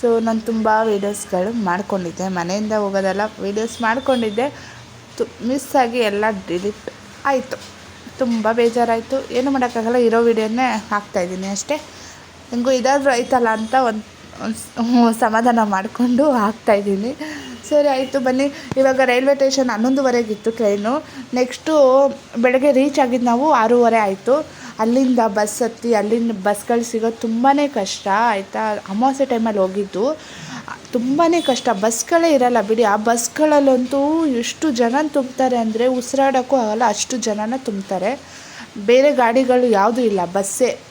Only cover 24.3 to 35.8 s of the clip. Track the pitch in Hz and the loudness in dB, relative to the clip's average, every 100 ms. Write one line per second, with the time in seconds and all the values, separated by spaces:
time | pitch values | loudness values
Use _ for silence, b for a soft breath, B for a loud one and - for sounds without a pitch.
24.3 | 285 311 B 247 B 220 247 262 240 226 | 0 -2 B -12 B 0 2 2 2 2
25.3 | 202 208 - 233 - 233 214 208 233 233 | 0 -2 -2 -4 -4 0 0 2 0 0
26.3 | 202 202 208 - 233 233 220 226 226 233 | -2 -2 -2 0 -2 -2 -2 -4 -4 -4
27.3 | 226 262 285 285 254 190 - 202 196 240 | 0 2 2 0 -2 -6 -6 -2 0 0
28.3 | 202 196 214 220 202 - 196 262 269 269 | -2 -4 -6 -4 -6 -6 -2 0 0 0
29.3 | 233 226 208 190 190 196 180 254 311 B | 0 0 0 0 -2 -4 -2 -2 -4 B
30.3 | B B B B - - 247 247 285 339 | B B B B -16 -6 -4 0 2 2
31.3 | 339 294 240 247 196 214 233 - 339 330 | 2 0 0 0 0 0 -2 0 2 4
32.3 | 277 247 233 202 220 220 208 220 240 - | 4 4 2 0 2 2 2 2 0 -2
33.3 | - 302 294 277 254 247 277 285 320 311 | 0 2 4 4 2 2 0 0 2 0
34.3 | 240 233 - 320 240 233 269 302 294 254 | 0 -4 -4 -2 0 0 0 0 -2 -2
35.3 | - 262 240 226 220 | 0 0 0 -2 0